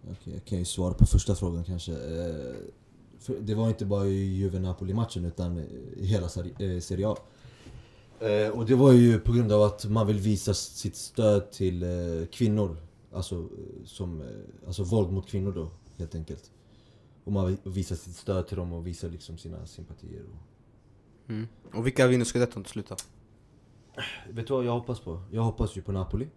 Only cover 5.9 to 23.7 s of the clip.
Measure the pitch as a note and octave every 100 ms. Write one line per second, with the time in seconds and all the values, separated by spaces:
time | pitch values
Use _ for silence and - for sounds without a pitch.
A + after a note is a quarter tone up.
5.9 | - F#2+ G#2 E2+ F#2 F2 - G2 F2+ -
6.9 | F2+ G#2 - - - - - - - -
7.9 | - - - A2 G#2 G#2+ A#2+ A2+ B2+ C#3
8.9 | B2 A#2+ A2 - A#2 A2+ G#2 G#2 - G#2+
9.9 | A2 G#2 G#2 G2+ G2+ - F#2+ - - F#2+
10.9 | - - - A2 G2+ G2 - F#2+ F2 F2
11.9 | F2 F2 E2 E2 - A2+ G#2 G2 D#2+ -
12.9 | - - F#2 F#2 F2+ D#2 - - - -
13.9 | - F2+ E2 C2 G1+ G1+ - - F2+ F2+
14.9 | A2 F#2 F#2+ - G2+ G2 F2+ D#2+ - -
15.9 | - E2 E2 D#2 - - - _ - -
16.9 | - - - - G2 F#2 F#2+ F#2+ F#2+ F2+
17.9 | F2 - E2+ - F#2+ F2 F#2+ F2 E2+ E2+
18.9 | E2+ F2 D#2+ - E2 E2 E2 D#2+ - E2+
19.9 | D#2+ - - G2 F2+ - _ _ _ _
20.9 | - _ - - G#2+ A2+ - - G#2 A#2+
21.9 | C3 B2+ B2+ A#2 B2 A#2+ G#2 F#2+ A2 G2
22.9 | G2 - - - - _ - -